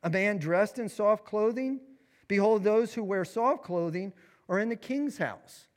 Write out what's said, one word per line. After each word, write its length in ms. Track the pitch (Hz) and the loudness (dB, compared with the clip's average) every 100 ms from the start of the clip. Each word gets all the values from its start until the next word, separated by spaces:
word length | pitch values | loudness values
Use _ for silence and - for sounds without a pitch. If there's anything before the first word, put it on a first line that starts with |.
A 60 | 170 | 0
man 300 | 175 202 208 | 0 2 0
dressed 380 | 151 175 208 247 | 0 2 2 -2
in 120 | 220 | -8
soft 340 | - 208 214 | 0 2 2
clothing? 560 | - 214 214 233 262 269 - - _ _ _ | 0 0 0 0 -4 -6 -10 -20 _ _ _
Behold, 380 | 202 202 220 196 | 2 4 4 4
those 280 | 214 233 | 2 2
who 80 | - | -2
wear 220 | 202 190 | -4 -2
soft 400 | 175 - 233 302 | -2 0 0 0
clothing 480 | - 175 170 165 196 - _ _ _ | -2 -2 -2 -4 -6 -12 _ _ _
are 100 | 190 | -2
in 80 | 220 | -2
the 80 | 226 | -4
king's 420 | - 269 285 - | -4 -4 -4 -4
house. 520 | 147 95 - - _ | -6 -6 -16 -20 _